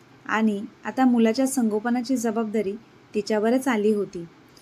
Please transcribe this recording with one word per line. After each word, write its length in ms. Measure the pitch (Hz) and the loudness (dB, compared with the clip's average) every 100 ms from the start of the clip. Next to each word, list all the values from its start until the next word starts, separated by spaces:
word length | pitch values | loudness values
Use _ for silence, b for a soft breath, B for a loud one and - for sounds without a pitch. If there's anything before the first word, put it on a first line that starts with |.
| _ - - | _ -16 -4
आणि 380 | 220 220 202 226 - | 0 2 0 -8 -12
आता 200 | 214 214 | -6 2
मुलाच्या 420 | 254 240 220 220 269 | 4 4 4 2 0
संगोपनाची 680 | 269 220 208 240 233 233 254 | 0 0 0 -2 -2 -2 -2
जबाबदारी 560 | 233 214 220 220 196 214 - - - | -2 -2 -2 -2 -4 -6 -14 -20 -8
तिच्यावरच 540 | 208 202 214 220 262 262 | -6 -2 0 2 0 0
आली 240 | 220 208 | 0 2
होती. 320 | 208 180 175 170 - - b | 0 -2 -8 -14 -18 -20 b